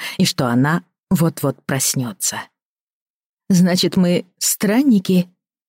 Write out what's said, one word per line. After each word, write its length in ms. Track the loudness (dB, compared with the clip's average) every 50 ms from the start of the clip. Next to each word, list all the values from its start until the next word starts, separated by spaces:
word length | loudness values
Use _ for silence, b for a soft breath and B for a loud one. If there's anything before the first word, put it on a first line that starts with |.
| B B B
и 80 | -2 -2
что 220 | -2 -2 -2 -2
она 380 | 0 0 2 2 2 0 -2 -4 _ _ _ _ -4
вот-вот 460 | -2 0 0 0 -2 -2 -4 -4 -4 -6 _
проснется. 760 | -6 -4 -4 -4 -4 -4 -4 -6 -6 -8 -8 -8 -8 -8 -8 -12 -14 _ _ _ _ _ _ _ _ _ _ _ _ _ _ _ _ _ _ _ 0
«Значит, 480 | 2 2 4 2 2 0 0 0 0
мы 300 | 0 2 2 0 -2 -4 _ _ _
странники?» 920 | -6 -6 -4 -4 -2 0 0 2 2 4 2 2 2 2 0 0 0 -2 _ _ _ _ _ _ _